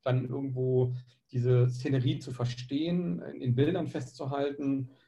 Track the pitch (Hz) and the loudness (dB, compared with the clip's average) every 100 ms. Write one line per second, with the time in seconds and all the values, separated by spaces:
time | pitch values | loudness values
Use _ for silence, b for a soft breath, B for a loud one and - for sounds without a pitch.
0 | 131 127 127 139 139 127 127 127 127 127 | 0 0 0 -4 -4 -2 2 4 2 -2
1 | B B _ 127 123 123 123 - 143 135 | B B _ 0 4 6 4 2 0 2
2 | 123 - - 127 123 - - 139 165 175 | 2 0 -6 -4 -4 -4 -4 -2 0 0
3 | 175 175 143 135 127 123 151 180 143 156 | -2 -4 -8 -4 0 2 2 2 -2 -6
4 | 127 - 139 143 143 143 139 139 131 B | -8 -8 -6 -2 -2 -2 -2 -2 -4 B